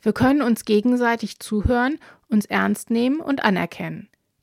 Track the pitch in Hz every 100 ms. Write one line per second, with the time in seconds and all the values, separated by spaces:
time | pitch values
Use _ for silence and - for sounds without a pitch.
0 | 214 208 254 285 240 226 - 214 226 247
1 | 240 233 214 - - 214 196 240 247 320
2 | - - _ 214 - 202 196 208 - 233
3 | 247 302 330 277 220 185 170 - 170 160
4 | - _ _ _